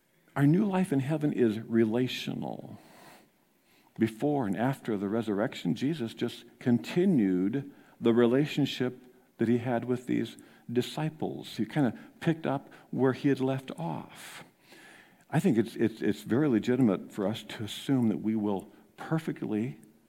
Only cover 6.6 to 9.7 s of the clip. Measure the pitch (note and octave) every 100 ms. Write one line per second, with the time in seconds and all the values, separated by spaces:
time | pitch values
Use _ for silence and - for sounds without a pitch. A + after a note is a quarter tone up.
6.6 | C3 A#2+ A#2+ F3 F#3+ D#3 G2 F#2 F#2+ C3+
7.6 | C#3 - - - A#2 A#2 A#2+ B2+ D3 -
8.6 | C3+ - B2 - - - _ - A2 A#2+
9.6 | A#2